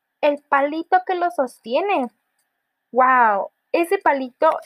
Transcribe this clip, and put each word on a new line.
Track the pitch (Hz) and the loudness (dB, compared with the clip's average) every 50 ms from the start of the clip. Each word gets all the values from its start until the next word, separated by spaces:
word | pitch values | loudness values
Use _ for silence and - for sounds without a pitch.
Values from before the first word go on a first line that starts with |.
| _ _ _ _ | _ _ _ _
el | - 302 294 285 - | -2 0 0 -2 -4
palito | _ 285 277 277 294 294 320 339 - 370 370 359 - | _ 0 0 0 0 -4 -6 -4 0 0 0 0 -2
que | 370 | -4
lo | 359 349 349 | -2 -2 -4
sostiene. | 339 302 269 247 - _ _ 220 240 302 370 415 392 311 254 226 - _ _ _ _ _ _ _ _ _ _ _ _ _ _ _ | -2 -4 -6 -6 -6 _ _ -4 -4 -4 -2 -2 -2 -2 -4 -6 -10 _ _ _ _ _ _ _ _ _ _ _ _ _ _ _
¡Guau! | - 240 254 254 254 254 240 220 202 196 - - - _ _ _ - | 0 2 4 4 4 4 4 2 2 0 -4 -8 -12 _ _ _ -2
Ese | 320 339 339 392 392 | -2 0 0 -2 0
palito | - - 285 269 262 247 - _ 311 285 - - - | 0 0 0 0 -4 -8 -6 _ 0 0 0 0 -6